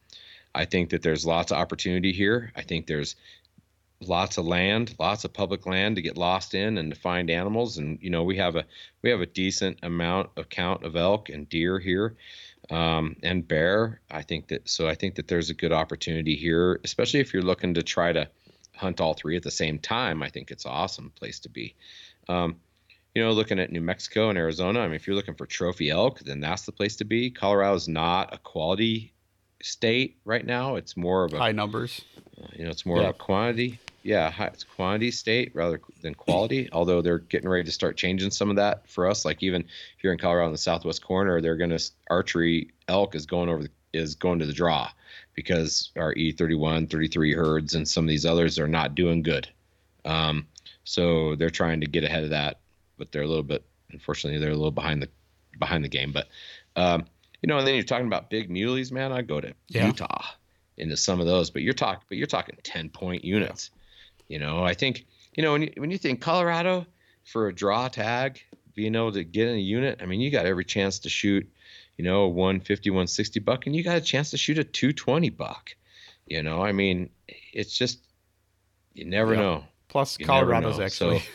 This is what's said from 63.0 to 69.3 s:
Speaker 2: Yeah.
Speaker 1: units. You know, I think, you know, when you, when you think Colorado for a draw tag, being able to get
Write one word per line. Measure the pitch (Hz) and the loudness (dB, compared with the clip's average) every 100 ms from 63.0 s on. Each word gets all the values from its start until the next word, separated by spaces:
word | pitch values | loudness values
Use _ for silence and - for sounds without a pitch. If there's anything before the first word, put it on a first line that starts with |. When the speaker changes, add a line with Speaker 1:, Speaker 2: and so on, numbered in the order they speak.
| 92 90 - | -4 -4 0
Speaker 2:
Yeah. | 104 | 0
Speaker 1:
units. | 90 - - - - - - _ _ | 0 -4 -14 -16 -20 -20 -20 _ _
You | 76 | -6
know, | 73 82 | -2 2
I | 90 90 | 2 2
think, | 139 - - _ _ | 0 -2 -8 _ _
you | - | 0
know, | 156 | 2
when | 147 | 2
you, | 156 - | 0 -4
when | 147 | -6
you | 185 | -2
think | 143 127 | -2 -2
Colorado | 160 175 175 165 175 180 175 _ _ _ | 2 2 2 2 2 0 -4 _ _ _
for | - 117 107 | -8 -2 -2
a | 87 | 0
draw | 101 107 127 | 0 2 0
tag, | 123 107 120 135 131 - - _ - | -2 -2 0 -2 -6 -18 -20 _ -4
being | 107 | 0
able | 113 113 | 2 0
to | 101 | 0
get | 82 | -2